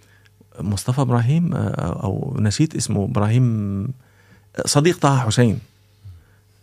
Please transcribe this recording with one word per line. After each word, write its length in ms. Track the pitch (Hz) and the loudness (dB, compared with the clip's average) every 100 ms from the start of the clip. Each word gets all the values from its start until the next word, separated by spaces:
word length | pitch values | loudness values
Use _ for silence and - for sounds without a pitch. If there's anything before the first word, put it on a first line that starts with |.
| _ _ _ _ _ - | _ _ _ _ _ -8
مصطفى 420 | 95 98 - 127 | -4 -4 -2 -2
إبراهيم، 520 | 127 120 117 160 175 - | 0 2 2 2 0 -2
آه، 480 | 107 - 85 - | -2 -4 -6 -4
أو 340 | 98 104 - - | -4 -4 -4 -2
نسيت 360 | 104 - 156 - | 0 2 0 -2
اسمه، 300 | - 104 95 | -2 -2 0
إبراهيم، 800 | 104 104 120 123 110 101 98 | 0 2 4 2 2 -2 -4
آه، 800 | 107 - _ _ _ - _ - - | -6 -8 _ _ _ -20 _ -6 0
صديق 340 | 143 160 170 | 2 2 2
طه 200 | 143 135 | 2 2
حسين. 400 | 110 123 120 - - _ _ _ - - _ _ _ _ | 2 2 2 0 -8 _ _ _ -20 -20 _ _ _ _